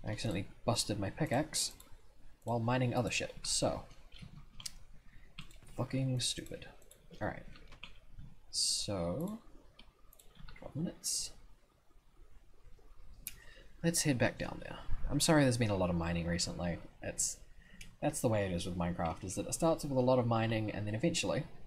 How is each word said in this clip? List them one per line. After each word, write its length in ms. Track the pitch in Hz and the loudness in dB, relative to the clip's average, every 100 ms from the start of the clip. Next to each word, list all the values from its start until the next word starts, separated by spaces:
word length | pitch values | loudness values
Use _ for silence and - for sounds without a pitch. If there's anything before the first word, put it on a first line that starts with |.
I 100 | 113 | -4
accidentally 360 | 107 110 90 104 - | -2 -2 -2 -4 -4
busted 340 | - 120 - 104 | 0 0 0 0
my 120 | 95 | -2
pickaxe 600 | - 151 120 - - - - - - - - - - | -2 2 2 2 0 -2 -4 -16 -16 -16 -16 -16 -10
while 140 | 113 120 | -2 0
mining 360 | 113 127 127 | 2 4 4
other 160 | 110 104 | 2 2
shit, 360 | - - - - | 0 -2 -4 -2
so... 380 | - - - - - - - - - - - - - - - - - - - - - - - | 2 2 0 -8 -16 -16 -14 -14 -14 -14 -10 -10 -10 -14 -16 -18 -18 -16 -14 -14 -14 -12 -6
Fucking 440 | 123 131 135 127 | -2 0 0 0
stupid. 480 | - - - - - - - - - 165 | 0 -4 -6 -12 -12 -18 -20 -20 -20 -6
Alright. 240 | - - - - - - - - - - - - - | -4 -4 -12 -16 -16 -16 -14 -14 -14 -14 -14 -14 -6
So, 920 | - - - - 98 87 95 185 220 - - - - - _ - - - - - - | 0 0 0 0 0 0 0 -4 -6 -12 -18 -20 -20 -20 _ -20 -20 -20 -14 -12 -10
twelve 180 | - | -8
minutes. 580 | 135 170 - - - - - - - _ _ - - - - - - - - - - - - - - - - - - - - | -4 -4 -4 -4 -4 -4 -10 -18 -20 _ _ -20 -20 -20 -20 -20 -18 -18 -20 -18 -18 -16 -12 -12 -10 -12 -12 -16 -18 -18 0
Let's 200 | 170 165 | 2 4
head 120 | 147 123 | 4 6
back 220 | 113 - | 4 2
down 240 | - - | -6 -6
there. 140 | - - - - - | -8 -6 2 4 6
I'm 100 | 143 | 4
sorry 220 | - 156 | 8 8
there's 160 | 135 120 | 8 6
been 100 | 117 | 4
a 80 | 98 | 6
lot 140 | 90 | 4
of 60 | 85 | 4
mining 300 | 82 85 82 | 2 2 2
recently. 520 | 85 - 85 87 80 - - | 0 0 0 0 -2 -6 -8
It's, 340 | - - - - - - - - - - | -8 -2 -2 -2 -14 -20 -20 -16 -16 -2
that's 200 | 147 - | -2 2
the 80 | 123 | 2
way 180 | 107 98 | 4 2
it 60 | |
is 120 | 87 | 0
with 140 | 95 90 | -2 0
Minecraft, 440 | 87 87 85 80 | 0 2 0 -2
is 120 | 92 | -4
that 120 | 101 - | -4 -4
it 60 | |
starts 320 | - 165 156 | 2 2 2
with 80 | 147 | 2
a 80 | 131 | 4
lot 180 | 123 127 | 6 6
of 80 | 117 | 6
mining 440 | 113 113 113 107 | 4 4 2 0
and 160 | - 104 | -2 -2
then 80 | |
eventually 500 | 110 165 - 95 87 - - | 2 2 2 2 0 -2 -8